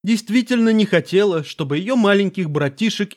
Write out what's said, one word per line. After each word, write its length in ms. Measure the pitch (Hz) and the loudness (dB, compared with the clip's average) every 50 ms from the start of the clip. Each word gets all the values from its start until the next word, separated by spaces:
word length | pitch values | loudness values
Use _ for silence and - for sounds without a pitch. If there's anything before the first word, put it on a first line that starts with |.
| - | -4
действительно 640 | 190 226 214 - - 208 254 233 - 247 233 226 226 220 | -2 -2 -2 -2 -2 -2 0 0 0 0 0 2 2 4
не 140 | 220 214 | 2 2
хотела, 580 | - - 170 147 - 175 190 208 202 180 160 143 | 2 2 -2 -2 0 0 0 2 2 0 -2 -4
чтобы 340 | - - - 156 131 143 151 | -8 -8 -8 -6 -4 -4 -4
ее 180 | 180 214 262 | -2 -2 0
маленьких 540 | 254 214 202 202 202 202 190 190 196 180 156 | 2 4 4 4 4 2 0 -2 -4 -4 -4
братишек 640 | 147 147 147 139 139 - 214 226 - - 208 196 - | -2 -2 -2 -2 -2 -2 -4 -2 -2 -2 -6 -8 -8